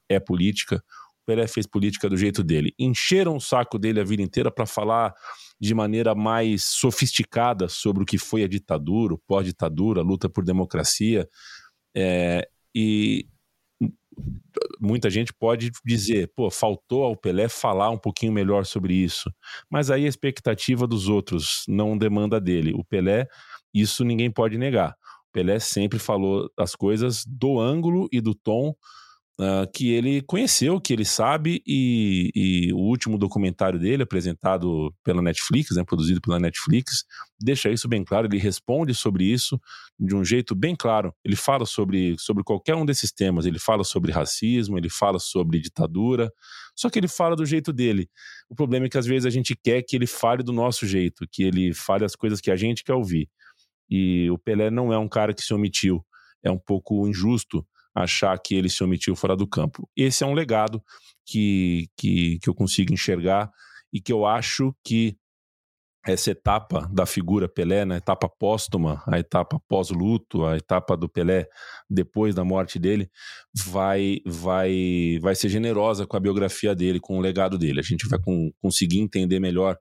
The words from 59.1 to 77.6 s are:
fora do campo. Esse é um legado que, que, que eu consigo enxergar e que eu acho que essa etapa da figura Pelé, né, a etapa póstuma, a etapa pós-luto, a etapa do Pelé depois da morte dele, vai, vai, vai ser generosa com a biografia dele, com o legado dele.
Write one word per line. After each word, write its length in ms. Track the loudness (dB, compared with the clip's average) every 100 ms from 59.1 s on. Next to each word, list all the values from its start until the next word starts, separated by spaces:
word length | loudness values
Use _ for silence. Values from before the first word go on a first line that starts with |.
| -2
fora 180 | 0 0
do 100 | 0
campo. 400 | 0 -2 -4 -10 0
Esse 260 | 0 2
é 20 | 0
um 60 |
legado 480 | 0 2 2 2 -2 -12 -20 -20 _ -4
que, 640 | 0 2 4 2 0 -4 -4
que, 420 | 0 2 2 0
que 80 | -2
eu 60 | 0
consigo 380 | 0 2 0
enxergar 580 | 0 0 0 2 2 0 _ -20 -20 _
e 80 | -10
que 140 | -2
eu 120 | 0 2
acho 480 | 2 -2 -2 -2 -4
que 360 | -2 0 0 -4 _ _ _ _ _ _ _ _ -2
essa 240 | 0 0
etapa 580 | -2 0 0 0 -4 -2
da 120 | -2 0
figura 440 | -2 0 0 0
Pelé, 340 | -2 0 2
né, 120 | 0 -2
a 20 |
etapa 320 | -2 -2 -2
póstuma, 760 | -2 0 0 -2 0 0 -2 -2
a 140 | -2
etapa 400 | 0 -2 -2 -4 -2
pós-luto, 800 | -2 0 -2 0 0 -2 -2 0
a 100 | -2
etapa 400 | 0 -2 0 -2
do 140 | -2
Pelé 400 | -2 2 2 0 -12 -20 -20 -4
depois 440 | -2 0 0 0
da 120 | 0 0
morte 340 | 0 -2 -2
dele, 300 | 0 0 -2 -10 -20 -20 _
vai, 640 | -8 -4 0 2 2 2 0 -4
vai, 920 | -6 0 0 2 2 0 2 0 0
vai 140 | 0 0
ser 140 | 0
generosa 580 | 0 0 2 2 0 -2
com 80 | -2
a 40 |
biografia 520 | 0 0 0 -2 -2
dele, 240 | 0 0 0
com 200 | -2 -2
o 40 |
legado 360 | 0 2 0
dele. 240 | 0